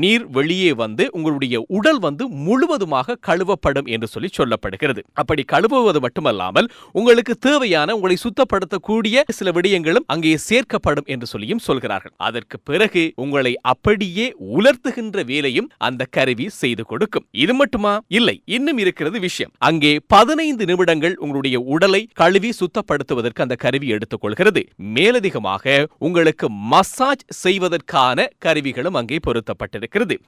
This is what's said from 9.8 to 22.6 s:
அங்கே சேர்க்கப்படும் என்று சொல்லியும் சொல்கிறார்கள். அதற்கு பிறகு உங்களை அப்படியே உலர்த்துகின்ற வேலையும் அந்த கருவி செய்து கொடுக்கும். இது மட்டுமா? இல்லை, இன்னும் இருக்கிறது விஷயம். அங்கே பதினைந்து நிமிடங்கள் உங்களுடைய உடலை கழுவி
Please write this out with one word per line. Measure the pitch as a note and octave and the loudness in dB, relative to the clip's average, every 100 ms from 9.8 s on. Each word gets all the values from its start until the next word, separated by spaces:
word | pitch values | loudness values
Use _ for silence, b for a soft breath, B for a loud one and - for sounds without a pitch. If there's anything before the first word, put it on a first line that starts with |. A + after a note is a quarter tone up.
| D#3+ G3+ - | 2 0 0
அங்கே | D3+ D#3+ D#3 - | 0 2 0 2
சேர்க்கப்படும் | A3+ - G#3 - C#3+ C#3+ | 0 0 -2 0 -2 -4
என்று | C3+ A#2 | -10 -8
சொல்லியும் | A2 G#2+ A3+ - | -10 -6 -6 -2
சொல்கிறார்கள். | C3+ A2+ G2 E2+ _ G2+ | -2 -2 -6 -8 _ -6
அதற்கு | A#2 - - - | -4 -10 -18 -6
பிறகு | D#3 G#3+ F3+ E3 - | 0 0 0 -2 -4
உங்களை | C3+ C#3 B2+ B2 B2 | -2 0 0 0 0
அப்படியே | C3 - G#3 G3 F3 B3 - F#2+ B2+ | 0 2 0 0 -2 -6 -6 -4 4
உலர்த்துகின்ற | A#3 C#4+ C#4 A#3+ A3 G3 C3 | 4 4 -2 -6 -6 -6 -2
வேலையும் | C#3+ C#3 B2+ B3 b A2+ | -2 0 -2 -4 b -4
அந்த | B2+ C3 - | -4 -4 0
கருவி | C3+ A#2 F3 - | 0 0 -6 -4
செய்து | C#3 A2+ A2+ | -4 -4 -6
கொடுக்கும். | A#2 G#3 - - - | -4 -2 -4 -6 -2
இது | D#3 B3+ | 0 2
மட்டுமா? | C#4 A3+ G#3 G#3 - F#3+ | 0 0 -2 -2 -2 0
இல்லை, | A3+ G2 - A3+ | 0 -2 -6 -4
இன்னும் | C#4+ C4+ | -2 0
இருக்கிறது | F#3 - D#3 A3 F3+ | -2 -2 -6 -4 -6
விஷயம். | - B2+ _ B2+ | -6 -10 _ 0
அங்கே | D#3+ D3 D3 - G3+ | 2 2 2 4 6
பதினைந்து | A#3 D#4 D#4+ B3+ F#3 | 6 2 -2 -2 0
நிமிடங்கள் | F3+ F3 D#3+ D#3+ F#3 D3 | 2 2 2 0 -2 -6
உங்களுடைய | C#3 C3 B2 B2+ D3+ | -4 -2 -2 0 2
உடலை | G3 F#3+ A3+ - | 4 2 0 2
கழுவி | E3 G3 A3 A3+ | 4 4 0 -2